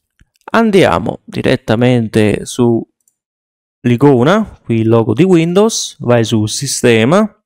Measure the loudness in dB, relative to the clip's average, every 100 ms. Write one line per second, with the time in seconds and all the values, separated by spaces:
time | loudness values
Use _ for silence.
0 | _ _ _ _ -6 -2 2 2 2 0
1 | -4 -10 -12 -6 -4 -4 -2 0 0 0
2 | 0 0 0 -2 -6 -2 0 0 -4 _
3 | _ _ _ _ _ _ _ _ -2 2
4 | 4 4 2 0 -4 -10 -6 -2 0 0
5 | 0 0 2 2 2 0 0 -2 -10 -6
6 | 0 0 0 -2 -2 -6 -8 -2 2 2
7 | 2 2 0 -6